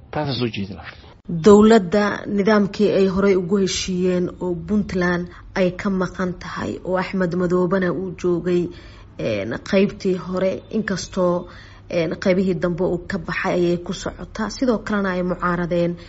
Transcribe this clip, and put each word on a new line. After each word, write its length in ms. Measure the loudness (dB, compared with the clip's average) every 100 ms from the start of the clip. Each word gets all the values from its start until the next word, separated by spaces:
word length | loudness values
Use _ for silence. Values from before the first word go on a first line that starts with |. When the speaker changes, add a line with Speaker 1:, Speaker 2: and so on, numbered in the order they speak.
| -10
Speaker 1:
Taasaan 260 | -6 -4 -2
soo 120 | -4
jeedin 280 | -4 -8 -10
lahaa. 180 | -16 -18 -20 -20 -8
Speaker 2:
Dowladda 760 | 4 8 10 10 6 4 0 0 -2 -4
nidaamkii 640 | 0 4 4 2 2 2
ay 160 | 4 2
horey 280 | 4 4 4
ugu 220 | 2 0
heshiiyeen 680 | 0 -2 -4 0 2 2 -2 -4
oo 140 | -6 -4
Puntland 720 | -2 -2 0 0 0 0 -4 -12 -10 0
ay 140 | 0
ka 180 | 0 -2
maqan 420 | 0 -2 -2 -4 -4
tahay 320 | -10 -8 -6 -6
oo 140 | -2 -2
Axmed 340 | -2 -2 0 0
Madoobana 560 | 2 2 2 2 0
uu 240 | -2 -6 -4
joogay, 440 | -2 0 0 0 -2 -8 -18 -20 -20 -8
een, 320 | -4 -2 -4 -8
qaybtii 520 | 0 2 2 0 -2 -2
hore, 340 | -4 -2 -2 -2 -6
inkastoo, 800 | -4 -4 -6 -6 0 0 0 -4 -18 -20 -20 -6
een, 220 | -2 -2 0
qaybihii 360 | 2 2 2 0
dambe 240 | -2 0
uu 140 | -2 -2 -4
ka 100 | -8
baxay 360 | -6 -4 -2
ayay 240 | 0 2 0
ku 160 | -4
socotaa. 560 | -8 -8 -10 -12 -6 -6
Sidoo 280 | -2 0 0
kalena 300 | 0 0 0
ay 120 | 0
mucaaradeen, 680 | -2 0 -2 0 0 2 0 -2